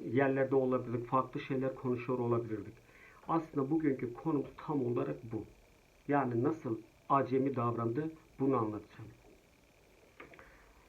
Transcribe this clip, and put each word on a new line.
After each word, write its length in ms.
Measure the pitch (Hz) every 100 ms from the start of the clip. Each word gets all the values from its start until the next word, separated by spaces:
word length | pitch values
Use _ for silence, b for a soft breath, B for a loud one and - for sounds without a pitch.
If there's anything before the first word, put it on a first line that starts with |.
| -
yerlerde 420 | 123 139 135 131
olabilirdik, 520 | 135 127 127 117 120 120
farklı 340 | 131 123 143
şeyler 340 | - 135 131
konuşuyor 440 | - 131 120 - 123
olabilirdik. 560 | 120 117 113 107 95 - B B B B -
Aslında 420 | 160 160 143 135
bugünkü 440 | 160 151 127 123
konumuz 360 | - 160 147 131 - -
tam 200 | 147 120
olarak 300 | 120 143 147 113
bu. 100 | 110 - - - - _ _ -
Yani 340 | 143 127 117
nasıl 360 | 139 160 120 110 - - -
acemi 480 | 139 120 135 139 123
davrandı, 540 | 117 117 113 123 160 - B -
bunu 160 | 135 127
anlatacağım. 540 | 110 107 - - - - - - - _ - _ _ - - - - B B B B B